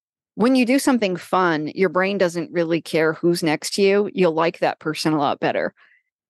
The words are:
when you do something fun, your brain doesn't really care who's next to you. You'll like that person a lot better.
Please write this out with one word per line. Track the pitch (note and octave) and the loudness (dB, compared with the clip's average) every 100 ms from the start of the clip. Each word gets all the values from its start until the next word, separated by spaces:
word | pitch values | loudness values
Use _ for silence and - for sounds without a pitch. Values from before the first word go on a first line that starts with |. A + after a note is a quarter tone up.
| _ _ _ | _ _ _
when | - A#3+ C4 | -2 2 2
you | A#3+ | 4
do | C4+ | 2
something | - B3 G3+ F3 | 2 2 0 -4
fun, | - F#3 F3+ D3+ D3+ | -2 0 0 0 -4
your | - F#3 | -2 0
brain | F3+ F#3+ G3+ | 2 0 0
doesn't | F3+ E3+ D#3+ | 0 -2 -6
really | E3 E3 E3+ | -4 -2 -2
care | - D#3+ D#3+ | -2 0 0
who's | D#3+ F3 E3+ | 0 0 2
next | D#3+ D3+ - | 0 -2 -4
to | - | 0
you. | G3 G3+ G#3 | 2 2 0
You'll | - F3+ | 0 0
like | D#3+ E3 - | 2 -2 0
that | D#3+ - | -4 -2
person | D#3 D3+ E3 | -8 -4 -2
a | D#3 | 0
lot | C#3 - | 0 0
better. | D3+ F#2+ D#2 _ _ _ _ _ _ | -2 -2 -4 _ _ _ _ _ _